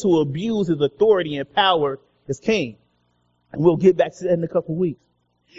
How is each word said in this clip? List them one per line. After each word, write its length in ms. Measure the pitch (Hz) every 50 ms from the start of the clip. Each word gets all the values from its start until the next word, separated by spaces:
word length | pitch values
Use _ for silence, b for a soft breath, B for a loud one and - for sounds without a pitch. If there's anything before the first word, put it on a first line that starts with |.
to 180 | - 190 170 156
abuse 480 | 151 139 135 160 208 226 226 208 190 175
his 120 | 160 143
authority 560 | 147 139 _ - 208 220 208 180 170 151 147
and 160 | 139 135 _
power 460 | - 208 196 190 180 160 147 139 135 - _ _ _ _ _ -
as 100 | 135 -
king. 380 | - - 220 196 143 113 110 _ _ _ _ _ _ _ _ _ _ _ _ _ _ _
And 120 | - 143 156
we'll 120 | 175 160
get 200 | 143 180 185 180
back 200 | 170 170 165 -
to 80 | - 180
that 100 | 175 175
in 100 | 165 165
a 40 | 160
couple 260 | - 175 - - 156
weeks. 260 | 175 185 160 - _ _ _ _ _ _ _ _ _ _ B B